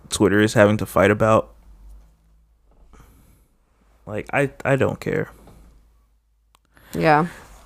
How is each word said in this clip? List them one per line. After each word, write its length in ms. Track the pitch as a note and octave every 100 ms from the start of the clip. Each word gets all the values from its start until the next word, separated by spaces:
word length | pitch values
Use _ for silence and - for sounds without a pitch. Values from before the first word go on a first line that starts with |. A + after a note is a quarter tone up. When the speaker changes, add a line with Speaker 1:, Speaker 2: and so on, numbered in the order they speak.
| -
Speaker 1:
Twitter 300 | - G2 G2+
is 140 | G#2+
having 220 | A#2 G#2 -
to 80 | F#2
fight 240 | F2 G2
about. 400 | G#2 A2 A2 - - - - - - _ _ _ _ _ _ _ _ - - - _ _ _ _ _ _ _ _ _ -
Like, 220 | G#2+ -
I, 180 | C3+ C#3 -
I 120 | - C3+
don't 240 | G2 -
care. 300 | - G2+ - - - - - _ _ _ _ _ _ _ _ _ _ _ -
Speaker 2:
Yeah. 340 | E3+ E3 D3+ E3+ - - -